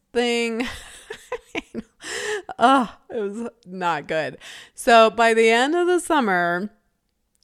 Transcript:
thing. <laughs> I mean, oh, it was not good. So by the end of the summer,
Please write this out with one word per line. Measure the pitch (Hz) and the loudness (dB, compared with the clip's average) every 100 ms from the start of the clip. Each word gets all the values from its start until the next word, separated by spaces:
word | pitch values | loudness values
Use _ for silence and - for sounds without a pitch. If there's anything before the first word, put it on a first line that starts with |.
| _ | _
thing. | 240 240 233 233 226 | -4 -2 -2 -2 -4
<laughs> | 247 - - - - - - | -6 -10 -18 -20 -20 -20 -12
I | 480 - - - | -14 -10 -12 -10
mean, | 226 - _ - - 415 415 - - | -12 -14 _ -14 -10 -6 -8 -8 0
oh, | 240 269 214 - - | 2 4 0 -8 -12
it | 233 | -8
was | 202 208 233 - 175 | -8 -8 -12 -14 -16
not | 185 175 151 - | -8 -4 -4 -4
good. | 160 139 131 - - - | -4 -4 -8 -18 -20 -20
So | - - 233 220 | -6 4 6 6
by | 214 226 | 4 2
the | 226 226 | 4 4
end | 233 269 349 | 4 2 0
of | 349 | 0
the | 359 | 0
summer, | - 311 220 180 175 175 208 - _ _ _ _ _ _ | 0 0 2 0 0 -2 -6 -12 _ _ _ _ _ _